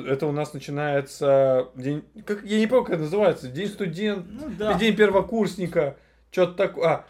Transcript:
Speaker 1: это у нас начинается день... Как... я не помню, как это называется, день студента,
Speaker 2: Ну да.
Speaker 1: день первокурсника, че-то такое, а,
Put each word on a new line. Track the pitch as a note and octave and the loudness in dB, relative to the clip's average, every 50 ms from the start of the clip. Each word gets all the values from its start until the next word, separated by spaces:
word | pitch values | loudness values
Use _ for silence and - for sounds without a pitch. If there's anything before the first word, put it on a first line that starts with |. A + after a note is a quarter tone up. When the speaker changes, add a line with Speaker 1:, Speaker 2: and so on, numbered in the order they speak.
| C3+ C#3 | 2 -2
Speaker 1:
это | C3+ C3+ E3 D3+ | -2 -2 -2 -2
у | |
нас | C#3+ D3 D3+ D3 - | -2 -2 -4 -6 -8
начинается | C#3+ C3+ - C#3+ C#3+ D3+ D3 C#3+ C#3+ C#3 C#3 - - D3+ C#3 C#3 C3+ C3+ C3+ C3 B2+ B2+ - - | -12 -10 -8 -6 -4 -2 0 0 -2 -2 -4 -6 -2 2 4 6 6 6 4 4 2 0 -2 -6
день... | C3 B2+ C3+ D3 D3+ - _ - - - | -8 -6 -6 -6 -6 -8 _ -20 -14 -8
Как... | - G#3 G#3 G#3 | -8 -8 -6 -4
я | G3+ G#3 G#3+ | -2 0 2
не | A3 A3 | 2 4
помню, | B3 B3+ - | 4 2 2
как | - - | 2 -2
это | D#3+ D#3 | -4 -2
называется, | D3+ E3+ G#3 G#3+ F3+ D#3 - - B2+ | -2 0 2 2 2 2 0 -4 -12
день | B2+ D3 G3 G3+ | -8 -6 -6 -6
студента, | G#3 - G#3 F3+ D#3 E3+ G#3+ G#3+ G3+ G3 E3+ - | -6 -6 -6 -6 -4 -4 -4 -4 -4 -4 -8 -12
Speaker 2:
Ну | - B3+ D4+ D4+ F#3+ E3+ | -14 -14 -12 -10 -8 -4
да. | G#3+ G#3+ G3+ | -2 0 0
Speaker 1:
день | F3+ G#3+ A3 G#3 | 2 2 2 4
первокурсника, | G3 G#3+ G3+ F#3+ G3 F#3+ G3 A3 A3+ G#3 F3+ - - F3+ E3 - F3 D3+ C#3 C3+ - _ _ _ _ _ _ | 4 4 4 4 2 0 0 0 -2 -2 -2 -2 -6 -6 -2 0 0 0 -2 -4 -10 _ _ _ _ _ _
че-то | - F#3 F3+ E3+ F3 | 0 0 2 2 2
такое, | - G3 F#3+ G3 - - E3 | 0 -2 -2 0 0 0 2
а, | D3 C3 - | 2 0 -4